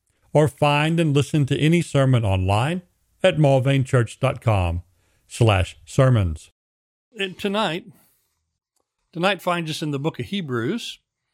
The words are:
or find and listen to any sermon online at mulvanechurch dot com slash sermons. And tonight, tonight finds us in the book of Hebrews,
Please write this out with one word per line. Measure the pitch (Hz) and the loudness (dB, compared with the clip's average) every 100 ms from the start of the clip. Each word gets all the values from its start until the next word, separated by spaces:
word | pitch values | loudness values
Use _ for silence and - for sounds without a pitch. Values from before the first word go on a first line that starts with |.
| _ _ _ | _ _ _
or | 147 151 | 0 0
find | - 147 147 156 170 | 0 0 2 0 0
and | 160 143 | 2 0
listen | 135 156 131 | 0 0 0
to | 143 | 2
any | 151 170 | 2 2
sermon | - 139 135 123 110 | 2 0 2 2 2
online | 95 95 104 135 180 - _ _ _ | 0 0 0 0 -4 -10 _ _ _
at | 190 156 | 0 2
mulvanechurch | 143 135 131 139 127 131 110 - | 4 4 2 0 0 0 -2 -2
dot | 131 - | -4 -2
com | 113 104 87 85 - _ _ _ _ | -2 0 0 -4 -8 _ _ _ _
slash | - 113 95 95 - - | 0 2 2 0 -8 -6
sermons. | - 131 120 90 78 - _ _ _ _ _ _ 220 | 0 2 2 0 -4 -12 _ _ _ _ _ _ -8
And | 196 175 | -8 -6
tonight, | 208 202 196 160 - - _ _ _ _ _ _ _ _ _ _ _ | -4 -2 -2 -4 -10 -20 _ _ _ _ _ _ _ _ _ _ _
tonight | 160 185 190 | -4 -2 -2
finds | 180 175 160 | -2 -4 -4
us | 147 | -6
in | 151 | -6
the | 139 | -4
book | 151 - | -6 -6
of | 110 | -8
Hebrews, | 202 151 120 120 233 - - _ _ _ | -8 -6 -4 -4 -6 -10 -16 _ _ _